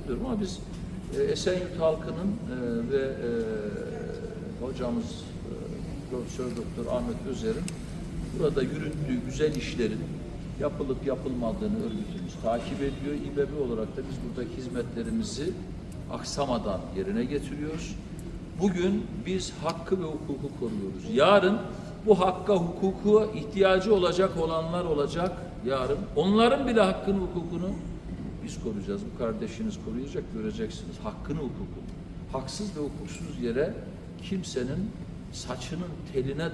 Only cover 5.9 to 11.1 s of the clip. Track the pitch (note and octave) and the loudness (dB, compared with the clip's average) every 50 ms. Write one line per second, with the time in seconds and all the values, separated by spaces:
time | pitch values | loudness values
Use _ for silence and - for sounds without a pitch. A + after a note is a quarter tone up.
5.9 | - - - - - B2 A#2+ - - - B2+ B2 A#2+ A#2 A2 - - - A#2 A#2 | -6 -6 -6 -6 -6 -6 -6 -6 -6 -4 -4 -4 -4 -4 -6 -6 -4 -4 -2 0
6.9 | B2 B2 A#2+ A#2+ A2+ - - C#3 C3 - A2 A2 - - E3+ - - - - - | 0 0 0 -2 -4 -4 -4 -4 -4 -2 0 0 0 0 -2 -4 -6 -6 -8 -8
7.9 | - - - - - - - - - - D#3+ D3 C3+ C#3 - - D3+ D3+ - D3+ | -8 -8 -8 -6 -6 -6 -6 -4 -2 2 2 2 4 2 0 0 0 -2 -4 -4
8.9 | - D3 D3 B2+ B2+ A#2+ - B2+ B2 C3+ D3+ D3+ D3 B2+ A2+ - - B2+ A#2 G#2 | -2 -2 -2 0 0 0 -2 -2 -2 2 2 2 2 0 -2 -2 -2 0 0 0
9.9 | G#2+ - - - - - - - - - - - - - - D3 - - D3 C3+ | 0 -2 -4 -4 -6 -6 -8 -8 -8 -8 -8 -6 -6 -2 -2 -2 -2 -2 -2 -2
10.9 | C3 A#2+ B2 C3+ | -2 -2 0 -2